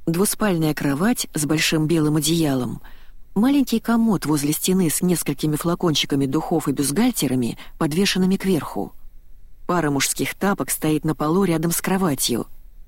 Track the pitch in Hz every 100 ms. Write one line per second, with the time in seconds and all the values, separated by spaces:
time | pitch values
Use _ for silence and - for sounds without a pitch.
0 | - 165 208 - 214 170 156 147 151 139
1 | 208 254 - - 147 156 - 160 151 170
2 | 151 151 147 170 156 131 120 123 - -
3 | - - - 196 247 285 262 226 - 233
4 | 226 185 139 151 143 151 - 185 165 -
5 | 180 170 - 143 156 151 170 175 175 143
6 | - 139 139 147 - 165 147 139 139 143
7 | 254 - 139 127 117 - - - 160 156
8 | 202 185 185 196 190 165 - 101 95 -
9 | - - - - - - - 175 151 139
10 | - - 139 - 190 196 131 - - 151
11 | 156 151 151 180 190 160 170 - - 185
12 | 185 131 - 120 - - - -